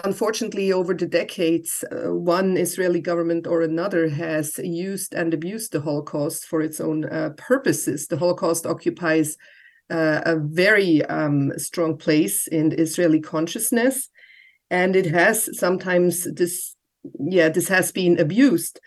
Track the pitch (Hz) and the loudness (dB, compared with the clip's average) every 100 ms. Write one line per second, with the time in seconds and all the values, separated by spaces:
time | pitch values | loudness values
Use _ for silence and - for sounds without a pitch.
0 | 196 185 208 - 214 196 190 185 180 180 | -2 -2 -2 -2 -4 -2 0 2 0 -2
1 | 170 170 - - 165 165 165 - - - | -2 -4 -6 -2 0 0 -2 -8 -8 -6
2 | 180 175 175 175 190 180 175 - 185 175 | -4 -2 0 0 2 0 0 -2 0 0
3 | 175 170 170 170 165 165 160 160 196 165 | -2 -2 -2 -2 -2 0 0 -2 -2 0
4 | 160 147 165 156 151 - 180 170 190 196 | 0 -2 -4 -2 -4 -6 -6 -4 -4 -6
5 | - - 165 160 170 226 - 156 151 147 | -6 -4 -2 -2 -4 -8 -6 -6 -4 -4
6 | 147 151 151 160 - 160 156 156 160 156 | -4 -4 -4 -6 -4 -2 -2 -4 -4 -4
7 | 151 160 156 147 - 269 220 143 - 151 | -4 -4 -6 -6 0 0 2 -2 -2 -4
8 | - 131 175 175 175 170 - 156 170 165 | -4 -2 0 0 0 -2 -4 -4 -4 -2
9 | 170 160 151 - - - - _ - 170 | 0 2 0 -4 -16 -20 -20 _ -6 -2
10 | 156 151 - 160 147 160 196 208 190 151 | 0 2 0 0 0 2 4 4 6 4
11 | - 156 151 143 139 - - - 160 151 | 2 0 0 2 0 -2 -6 -2 -2 -2
12 | 170 151 196 - - 160 156 156 160 - | 2 2 2 0 -2 0 2 2 0 2
13 | 175 156 - 156 165 233 - 233 254 262 | 4 4 0 -2 -2 -2 0 2 2 0
14 | - _ - - _ _ - 180 190 185 | -6 _ -20 -20 _ _ -4 0 2 2
15 | 180 170 190 - - 165 185 185 180 180 | 2 4 4 2 -2 -2 0 0 2 4
16 | 175 175 - 143 175 - - - _ _ | 4 2 -4 -2 -2 -2 -10 -14 _ _
17 | - - 151 185 160 175 170 185 170 190 | -16 -6 0 4 4 2 2 2 2 2
18 | 180 170 156 202 277 170 - - | 4 4 2 4 4 4 -2 -12